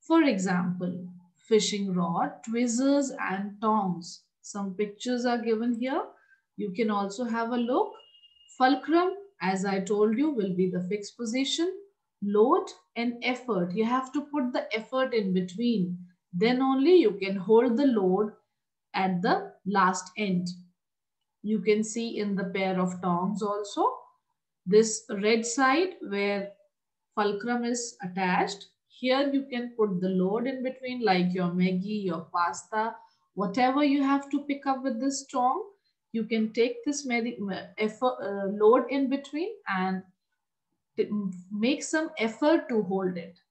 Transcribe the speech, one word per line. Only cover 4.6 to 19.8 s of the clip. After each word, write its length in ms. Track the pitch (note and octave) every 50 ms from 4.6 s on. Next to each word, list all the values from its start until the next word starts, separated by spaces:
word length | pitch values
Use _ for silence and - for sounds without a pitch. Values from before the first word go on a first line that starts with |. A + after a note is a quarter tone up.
| G3+ G3 F#3
pictures 500 | F#3 G#3 G3+ G#3 - - B3 B3 B3 A#3
are 120 | B3 A#3+ A#3
given 360 | G#3+ A3+ A3 G#3+ A#3 A#3+ A#3+
here. 300 | A3 B3 C4 C4+ E4+ A4 - - _ _ _ _ _ _ _ _ -
You 140 | G3+ G#3
can 180 | F3+ G#3 A#3 G#3+
also 340 | G#3+ G3+ G3 G3 - - B3
have 280 | A3+ A3+ A3+ A#3 A#3
a 60 | B3 B3
look. 360 | A#3+ A3+ B3+ E4 G#4+ - - - - _ _ _ _ _ _ _ _ _ - -
Fulcrum, 540 | B3+ C4 C#4 C4+ - - D4+ E4+ F4+ F#4 F#4+ - - - _ _
as 240 | E3+ F#3 F#3+ F#3+ F#3
I 140 | G3+ F#3+ G3
told 380 | F#3 - G#3+ G3+ G#3+ A3 A3+ G#3+
you, 140 | C#4+ D#4
will 240 | D4 A#3 G3 F3+ F3+
be 140 | E3+ F#3 F#3
the 160 | F3+ F3+ F3+ F3+
fixed 280 | G3+ G#3 G#3 - - _
position. 560 | A#3+ A3 A3 C4 C4+ C4+ - - E4 F#4 F#4+ G4 - - _ _ _ _ _ _ -
Load 440 | G3+ G3+ G#3 G#3+ C4 E4+ G4 G4+ - - - _ _ _
and 200 | A3+ A#3 B3 A#3 - -
effort, 480 | A#3+ B3+ B3+ - - A3 F#3 F3 F3 F3+
you 120 | G#3+ A3
have 260 | A3+ B3 C4 C4 - -
to 80 | D4
put 300 | C#4+ - - D4 B3+ B3
the 160 | B3+ D4+ D4 - G#3
effort 380 | A3 A3 - - C4 C4 C4 A#3+
in 200 | A3+ G#3 F#3+ F#3
between. 640 | F#3 F3+ F#3 - G3 A#3+ A#3+ A#3 G#3 F3+ F3 - - - - _ _ _ _ -
Then 280 | F3 G3 A#3 B3+ B3+
only 340 | C4+ C4+ C4+ C4+ C#4 D#4+ F#4
you 160 | F4+ C#4+ G#3+
can 240 | F#3 - F#3+ G3 G3
hold 420 | G3 F3+ G#3 A3 A3+ A#3+ C4 A3 A#3+
the 80 | C#4+
load 460 | C4+ A#3+ A3 F#3+ F#3 F3+ G3 G#3+ G#3+ - _ _ _ _ _ _ _ _ _ _ _ _
at 280 | - F#3+ F#3+ F#3+ F3
the 320 | F3 A#3 E4+ G4 F#4+ - - _ _
last 460 | F#3 G3+ G3